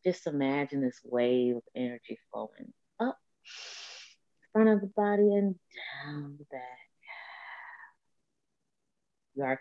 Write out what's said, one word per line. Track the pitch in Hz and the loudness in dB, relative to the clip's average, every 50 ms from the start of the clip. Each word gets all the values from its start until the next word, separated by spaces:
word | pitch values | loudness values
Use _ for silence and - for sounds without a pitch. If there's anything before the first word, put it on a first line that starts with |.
| _ | _
Just | 185 175 - - 170 | 0 0 0 -2 -4
imagine | 147 143 139 135 139 143 143 135 143 139 | 0 0 2 2 2 0 0 -2 -2 0
this | 135 127 123 - _ | 0 0 -2 -4 _
wave | - 123 120 120 123 127 127 123 123 123 120 | -2 0 2 4 4 4 4 4 2 2 0
of | - - _ | -4 -10 _
energy | - 127 120 120 117 _ - 117 - _ _ | -6 -6 -6 -6 -8 _ -12 -14 -14 _ _
flowing | - 110 110 107 - 95 - - - _ _ _ _ _ | -10 -10 -10 -10 -12 -16 -20 -20 -20 _ _ _ _ _
up | 233 254 - _ _ _ _ _ _ - - - - - - - - - - - - - - _ _ _ _ _ _ _ _ | -4 -4 -4 _ _ _ _ _ _ -20 -18 -16 -16 -16 -16 -16 -16 -16 -16 -18 -20 -20 -20 _ _ _ _ _ _ _ _
front | 220 220 220 | 6 8 8
of | 214 202 | 6 6
the | 196 196 - | 2 -2 -2
body | - 208 208 208 202 208 208 202 | 0 2 2 4 6 6 6 6
and | 202 202 196 185 175 _ _ - - - - - 143 143 | 6 4 2 0 -2 _ _ -18 -16 -14 -12 -12 -12 -10
down | 147 147 147 147 143 143 147 | -8 -8 -8 -8 -10 -12 -16
the | 147 _ | -16 _
back. | 139 131 127 127 127 - - _ _ _ _ - - - - - - - - - - - - - - - - - _ _ _ _ _ _ _ _ _ _ _ _ _ _ _ _ _ _ _ _ _ _ _ _ _ _ _ _ _ | -12 -12 -12 -12 -16 -18 -20 _ _ _ _ -18 -16 -16 -16 -16 -16 -16 -16 -16 -16 -16 -16 -18 -18 -18 -20 -20 _ _ _ _ _ _ _ _ _ _ _ _ _ _ _ _ _ _ _ _ _ _ _ _ _ _ _ _ _
You | 135 139 | -4 -2
are | 131 135 135 | -2 -2 -4